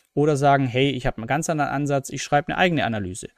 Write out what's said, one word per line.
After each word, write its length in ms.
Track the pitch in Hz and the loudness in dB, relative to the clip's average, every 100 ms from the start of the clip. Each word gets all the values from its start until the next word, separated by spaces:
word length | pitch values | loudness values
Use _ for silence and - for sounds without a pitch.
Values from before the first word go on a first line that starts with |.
| _ | _
oder 220 | - 151 143 | 0 2 4
sagen, 300 | 143 139 131 | 4 4 4
„Hey, 240 | 123 139 | 2 0
ich 160 | 127 131 | 0 -4
hab 120 | - | -4
einen 80 | 113 | -2
ganz 220 | 143 165 | -2 -2
anderen 220 | 156 139 | -2 -2
Ansatz, 400 | 135 143 139 - | -2 -2 -2 -2
ich 120 | 139 | -10
schreibe 260 | - 147 143 | 0 0 0
eine 100 | 151 | 0
eigene 260 | 185 156 | 0 2
Analyse.“ 440 | 104 110 92 90 - | 0 -2 -6 -8 -14